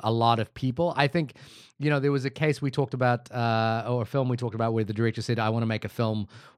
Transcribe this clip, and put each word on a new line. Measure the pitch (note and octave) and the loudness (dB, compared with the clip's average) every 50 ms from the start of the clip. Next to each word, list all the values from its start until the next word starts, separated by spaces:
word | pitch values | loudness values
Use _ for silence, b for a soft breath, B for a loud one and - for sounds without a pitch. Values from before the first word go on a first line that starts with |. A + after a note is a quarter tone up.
| - | 0
a | A2 | 0
lot | A2+ A#2 A#2 A#2 A#2 A2 | 2 4 4 4 4 4
of | G#2+ - _ | 0 -4 _
people. | - - B2+ B2+ C#3+ E3+ F3 C#3 | -6 -4 -4 -2 -2 -2 0 2
I | B2+ C#3+ | 2 0
think, | C#3 - E3+ D#3 B2 B B B B B B B B B - | 2 2 0 -2 -2 B B B B B B B B B -4
you | C#3+ D3+ | 0 0
know, | D3 C#3 | 2 2
there | C3+ C#3+ | 2 2
was | C#3+ C#3 B2+ | 2 0 -2
a | C3+ | -4
case | - - D#3 D#3 C#3+ - | -4 0 0 0 0 0
we | D3 C#3 | -2 -2
talked | - - C3+ B2+ - | 0 0 -2 -2 0
about, | B2 B2+ B2 B2 A#2+ - - | 0 2 2 2 0 -4 -6
uh, | - B2 A#2 A#2 A2+ A2+ A2+ A2+ A2+ A2+ G#2+ | -4 -2 0 2 2 2 2 0 0 -2 -2
or | A#2 B2 B2 | -2 -2 -2
a | A2+ | -2
film | - - C#3 C3 | -2 -2 -2 0
we | B2+ B2 | 0 -2
talked | A#2 B2 A#2 G#2 | -2 -4 -4 -2
about | A2 A2+ A#2 A2+ | -2 -2 0 0
where | A2+ G#2+ | 0 -2
the | G2 A2 | -2 -2
director | G#2 A#2 A2+ A2 A#2+ | 0 0 0 0 -2
said, | G#2+ - A#2+ A2+ | -2 -2 -2 0
"I | A2 G#2+ | 0 0
wanna | A2 A#2 A#2 | 0 0 0
make | A2+ A2+ G#2+ - | 0 -2 -2 -4
a | G2+ | -6
film | - - A#2 A2 A2 G#2+ G2+ B B B B B B | -4 -2 0 0 0 -2 -4 B B B B B B